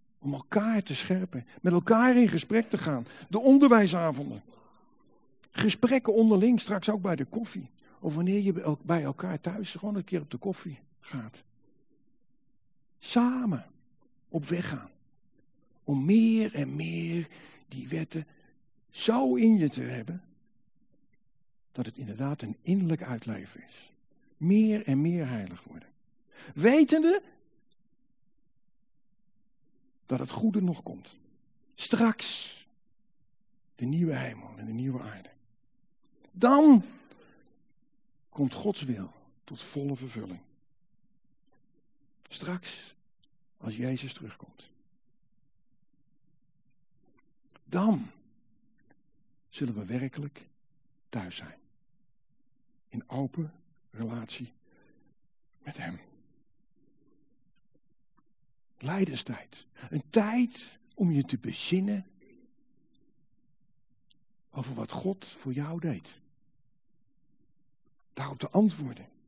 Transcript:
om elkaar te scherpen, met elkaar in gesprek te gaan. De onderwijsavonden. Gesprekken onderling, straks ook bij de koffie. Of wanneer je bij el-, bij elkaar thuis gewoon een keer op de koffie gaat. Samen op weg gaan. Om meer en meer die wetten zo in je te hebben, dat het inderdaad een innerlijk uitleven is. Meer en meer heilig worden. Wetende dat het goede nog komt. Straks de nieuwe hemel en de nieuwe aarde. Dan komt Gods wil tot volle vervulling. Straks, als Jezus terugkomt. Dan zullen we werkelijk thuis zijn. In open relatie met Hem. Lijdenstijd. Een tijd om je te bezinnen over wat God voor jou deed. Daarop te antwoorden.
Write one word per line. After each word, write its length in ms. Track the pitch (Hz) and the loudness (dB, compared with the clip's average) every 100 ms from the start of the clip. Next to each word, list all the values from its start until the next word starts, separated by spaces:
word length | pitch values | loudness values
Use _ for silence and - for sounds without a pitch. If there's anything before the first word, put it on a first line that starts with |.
| _ _ | _ _
om 140 | 139 | -8
elkaar 500 | 139 - 214 220 220 | -8 -2 0 0 0
te 120 | 185 139 | -2 -4
scherpen, 500 | - 185 185 123 - - | -2 -2 -4 -8 -12 -4
met 120 | 180 | 2
elkaar 420 | 175 175 226 254 247 | 2 4 6 6 8
in 120 | 226 | 6
gesprek 420 | 165 - 220 220 | 4 0 0 0
te 80 | - | -2
gaan. 300 | 156 131 117 - - | -2 -4 -6 -14 -6
De 100 | 208 | 2
onderwijsavonden. 1040 | 262 277 277 233 190 175 165 135 143 104 - - _ _ _ _ _ _ _ _ - | 8 10 10 8 6 2 -2 -2 -6 -10 -16 -20 _ _ _ _ _ _ _ _ -10
Gesprekken 640 | - 214 - 233 262 233 | 0 0 2 2 4 4
onderling, 460 | 214 220 202 226 240 | 6 6 6 6 4
straks 300 | - 196 - | 0 -2 -2
ook 120 | 208 | -2
bij 140 | 185 160 | -2 -2
de 100 | 131 | -4
koffie. 440 | 226 226 - 127 _ - - | -6 -8 -10 -14 _ -20 -10
Of 160 | 165 156 | -6 -2
wanneer 240 | 180 208 | 0 2
je 140 | 196 | 2
bij 100 | 175 | 0
el-, 160 | 156 147 | -2 -4
bij 220 | - 170 | -2 -2
elkaar 360 | 143 - 185 160 | -2 -6 -6 -6
thuis 360 | 175 208 190 - | -6 -8 -10 -8
gewoon 200 | 214 202 | -6 -6
een 80 | |
keer 180 | - 180 | -6 -8
op 100 | 147 | -8
de 60 | - | -8
koffie 420 | 202 180 175 135 - _ | -8 -8 -10 -14 -20 _
gaat. 440 | - 135 110 - - _ _ _ _ _ _ _ _ _ _ _ _ _ _ _ | -12 -12 -12 -16 -20 _ _ _ _ _ _ _ _ _ _ _ _ _ _ _
Samen 680 | - 240 247 254 233 143 - - _ _ _ _ _ | -2 2 2 0 -4 -6 -8 -20 _ _ _ _ _
op 160 | 160 - | -8 -4
weg 240 | 175 - | -4 -4
gaan. 200 | 131 - _ _ _ _ _ _ _ _ _ | -8 -12 _ _ _ _ _ _ _ _ _
Om 220 | - 139 147 | -4 0 4
meer 480 | 220 226 220 214 | 6 6 4 0
en 220 | 143 135 143 | -2 -4 -4
meer 520 | 165 165 165 170 160 - - - - | -6 -6 -4 -4 -6 -12 -20 -20 -18
die 200 | 131 123 | -14 -8
wetten 400 | 160 156 160 - _ _ _ _ _ _ | -6 -6 -8 -10 _ _ _ _ _ _
zo 460 | - - 240 262 254 | -4 0 2 2 4
in 220 | 226 208 | 6 6
je 120 | 147 | 4
te 120 | 127 | -2
hebben, 420 | 123 123 117 180 - _ _ _ _ _ _ _ _ _ _ _ _ _ _ | -8 -8 -10 -12 -14 _ _ _ _ _ _ _ _ _ _ _ _ _ _
dat 140 | - 120 | -10 -10
het 120 | - | -10
inderdaad 440 | 110 104 139 147 | -12 -6 -6 -6
een 160 | 107 - | -8 -8
innerlijk 420 | - 196 170 156 | -2 0 0 -2
uitleven 600 | 131 117 117 101 90 - - | -4 -10 -8 -10 -12 -20 -20
is. 260 | - - _ _ _ _ - | -20 -20 _ _ _ _ -4
Meer 480 | 160 208 220 214 - | 2 4 4 0 0
en 160 | 135 | 0
meer 260 | 160 175 135 | 0 0 -4
heilig 360 | 117 95 87 | -6 -8 -14
worden. 260 | - 123 - _ _ _ _ - - | -18 -20 -20 _ _ _ _ -20 -16
Wetende 680 | 143 208 302 294 311 330 403 - - _ _ _ _ _ _ _ _ _ _ _ _ _ _ _ _ _ _ _ _ _ _ _ _ _ _ - | 2 6 6 6 4 4 2 -2 -20 _ _ _ _ _ _ _ _ _ _ _ _ _ _ _ _ _ _ _ _ _ _ _ _ _ _ -6
dat 140 | 127 | -6
het 100 | 127 | -4
goede 320 | - 226 196 | -2 0 2
nog 220 | 180 160 | 0 -2
komt. 340 | - - - - _ _ _ _ _ - | -8 -14 -18 -20 _ _ _ _ _ -8
Straks 800 | - - 226 - - - - - - _ _ _ _ _ _ _ _ _ _ - | -2 2 2 0 -4 -6 -10 -16 -20 _ _ _ _ _ _ _ _ _ _ -8
de 100 | 120 | -4
nieuwe 300 | 160 165 131 | 0 0 -2
hemel 420 | 127 107 104 107 | -6 -12 -16 -14
en 80 | 107 | -10
de 60 | |
nieuwe 300 | 113 135 127 | -6 -4 -6
aarde. 280 | 107 98 - - _ _ _ _ _ _ _ _ - | -10 -16 -20 -20 _ _ _ _ _ _ _ _ -20
Dan 520 | 180 240 285 302 233 - - - - - _ _ _ _ _ _ _ _ _ _ | 2 6 8 10 10 8 -10 -20 -20 -20 _ _ _ _ _ _ _ _ _ _
komt 240 | - 135 | -4 -2
Gods 300 | - 202 - | -2 -4 -4
wil 280 | 135 110 95 - _ _ | -4 -6 -10 -18 _ _
tot 180 | - 131 | -18 -16
volle 340 | - 143 139 127 | -10 -6 -4 -6
vervulling. 460 | 131 117 95 87 - _ _ _ _ _ _ _ _ _ _ _ _ _ _ _ _ _ - | -8 -12 -12 -14 -18 _ _ _ _ _ _ _ _ _ _ _ _ _ _ _ _ _ -18
Straks, 680 | - 160 180 - - - - _ _ _ _ _ _ | -12 -8 -8 -8 -14 -16 -20 _ _ _ _ _ _
als 200 | 117 110 | -10 -6
Jezus 360 | 127 127 135 | -4 -4 -8
terugkomt. 560 | - 110 - - - - _ _ _ _ _ _ _ _ _ _ _ _ _ _ _ _ _ _ _ _ _ _ _ _ _ _ _ _ - | -14 -16 -18 -20 -20 -20 _ _ _ _ _ _ _ _ _ _ _ _ _ _ _ _ _ _ _ _ _ _ _ _ _ _ _ _ -20
Dan 440 | - 180 214 151 - - _ _ _ _ _ _ _ _ _ _ _ _ _ | -6 0 0 0 -4 -18 _ _ _ _ _ _ _ _ _ _ _ _ _
zullen 240 | - 127 | -8 -6
we 120 | 104 95 | -6 -6
werkelijk 640 | 123 135 - 147 - - _ _ _ _ _ _ | -6 -8 -10 -12 -14 -20 _ _ _ _ _ _
thuis 260 | 120 92 - | -12 -10 -12
zijn. 240 | - - _ _ _ _ _ _ _ _ _ _ _ _ _ | -16 -20 _ _ _ _ _ _ _ _ _ _ _ _ _
In 200 | 123 - | -14 -10
open 440 | 131 135 - 156 - _ _ _ | -6 -6 -6 -10 -12 _ _ _
relatie 600 | 110 113 120 110 - 120 _ _ _ _ _ _ _ _ _ _ _ | -12 -10 -8 -10 -12 -14 _ _ _ _ _ _ _ _ _ _ _
met 140 | - - | -16 -12
Hem. 220 | 175 - - - _ _ _ _ _ _ _ _ _ _ _ _ _ _ _ _ _ _ _ _ _ _ _ _ _ - | -12 -12 -18 -20 _ _ _ _ _ _ _ _ _ _ _ _ _ _ _ _ _ _ _ _ _ _ _ _ _ -12
Lijdenstijd. 880 | 131 190 185 127 - 113 - - - - 123 | -6 -2 -2 -4 -8 -12 -14 -20 -20 -20 -10
Een 140 | 151 - | -10 -2
tijd 720 | 226 208 240 240 - - - _ | 0 2 2 0 -4 -18 -20 _
om 180 | - 180 | -2 0
je 120 | 143 | 2
te 140 | - 131 | 0 -4
bezinnen 680 | 117 - - 185 196 202 - _ - - _ _ _ _ _ _ _ _ _ _ _ _ _ _ _ _ _ _ _ _ _ | -6 -6 -2 0 0 -4 -8 _ -20 -20 _ _ _ _ _ _ _ _ _ _ _ _ _ _ _ _ _ _ _ _ _
over 220 | 139 123 | -12 -10
wat 180 | 120 - | -10 -10
God 360 | 180 190 190 - | -6 -6 -6 -10
voor 260 | - 135 | -12 -8
jou 260 | 127 147 170 | -6 -6 -6
deed. 400 | 165 98 - - _ _ _ _ _ _ _ _ _ _ _ _ _ _ _ _ _ _ _ | -6 -6 -12 -20 _ _ _ _ _ _ _ _ _ _ _ _ _ _ _ _ _ _ _
Daarop 260 | - 135 135 | -12 -10 -8
te 100 | - | -2
antwoorden. 560 | 185 214 156 135 - - _ | 2 2 0 -8 -12 -18 _